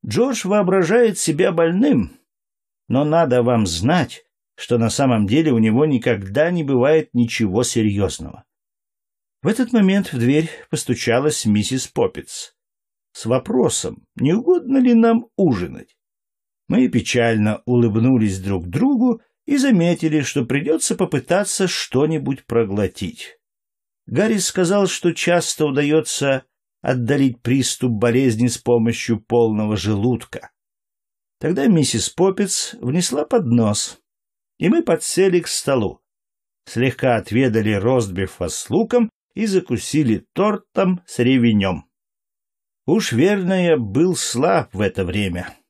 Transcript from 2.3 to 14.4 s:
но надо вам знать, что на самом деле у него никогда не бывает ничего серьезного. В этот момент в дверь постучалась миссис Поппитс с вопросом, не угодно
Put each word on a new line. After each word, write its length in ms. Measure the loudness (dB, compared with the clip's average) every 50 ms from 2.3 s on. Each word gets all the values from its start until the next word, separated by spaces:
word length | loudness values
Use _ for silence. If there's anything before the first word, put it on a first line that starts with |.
| _ _ _ _ _ _ _ _ _ _ _ -2
но 160 | -2 0 0
надо 400 | 2 2 2 2 4 2 2 2
вам 200 | 2 2 2 2
знать, 580 | 0 -2 -2 0 2 2 2 0 -2 -8 -20 _ _ _ _ _ _ _
что 200 | -18 -4 -2 0
на 140 | 0 0 0
самом 360 | 0 0 0 2 2 2 2
деле 260 | 2 2 2 2 2
у 60 | 2 2
него 280 | 2 2 2 2 2
никогда 640 | 2 0 0 0 0 -2 -2 -4 -4 0 0 0 2
не 140 | 0 -2 -2
бывает 460 | 0 0 2 4 4 2 2 0 _ 0
ничего 480 | 0 0 0 0 -2 -2 0 0 0
серьезного. 840 | -2 0 0 0 0 0 0 0 -2 -2 -4 -8 -14 -16 -16 -20 _ _ _ _ _ _ _ _ _ _ _ _ _ _ _ _ _ _ _ _
В 40 | -4
этот 260 | -2 0 0 -2 0
момент 400 | 2 2 4 4 4 2 -2 -2
в 60 | -4 0
дверь 320 | 0 2 2 2 0 -2 -8 -16 -10 _
постучалась 800 | -8 -6 -4 -4 -4 -2 0 0 0 2 2 0 -2 0 0
миссис 400 | 0 2 2 0 -2 -4 -6 -6
Поппитс 680 | -6 _ -2 -2 -2 _ -8 -14 -14 -16 -18 -18 -18 _ _ _ _ _ _ _ _ _ _ _ _
с 120 | _ -10 -4
вопросом, 800 | -2 -2 -2 -2 -2 0 0 0 0 -2 -4 -6 -8 -12 -12 _ _ _
не 160 | -2 0 0
угодно 460 | 0 2